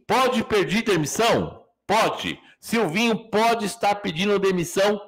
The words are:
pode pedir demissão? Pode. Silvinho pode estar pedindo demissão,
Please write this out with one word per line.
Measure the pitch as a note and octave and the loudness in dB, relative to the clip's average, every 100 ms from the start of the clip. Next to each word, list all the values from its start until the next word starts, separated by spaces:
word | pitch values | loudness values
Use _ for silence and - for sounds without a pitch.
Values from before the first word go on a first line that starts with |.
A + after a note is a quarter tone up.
| - | -2
pode | A3+ B3+ A3+ | 0 2 0
pedir | - G#3 D#3 G3+ | 0 0 0 0
demissão? | A3+ F3 C#3+ - A3+ C#3 D#2+ - - _ - | 0 0 0 0 2 2 -2 -10 -20 _ -2
Pode. | G#3+ F#3 - E2+ - - _ | 2 2 -2 -8 -8 -14 _
Silvinho | - A#3 F#3 F3+ A#3 A3 A#3 | -4 -2 0 0 0 0 -2
pode | G#3 A#3 A3+ G3+ | 0 2 2 -2
estar | - G3+ G3+ | -4 -2 -2
pedindo | G3+ D#3 G3+ G3+ | -4 -4 0 2
demissão, | F#3+ F3+ D#3+ F#3+ G3+ G#3 | 2 0 -2 0 0 0